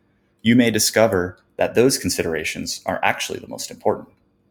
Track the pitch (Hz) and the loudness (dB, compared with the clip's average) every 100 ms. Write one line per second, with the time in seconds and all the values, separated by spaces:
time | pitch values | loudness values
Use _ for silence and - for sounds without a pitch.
0 | _ _ _ _ 113 123 117 107 - 110 | _ _ _ _ 4 4 4 2 2 4
1 | 110 95 90 - _ - 87 107 131 135 | 4 2 -2 -8 _ -4 0 4 2 2
2 | 95 - 87 78 80 - 85 - - 90 | -2 -4 -2 -4 -6 -8 -10 -8 -6 -2
3 | 104 - - - - 60 - - - 73 | -2 -2 -6 -10 -12 -12 -14 -6 -4 -4
4 | - _ _ _ _ | -8 _ _ _ _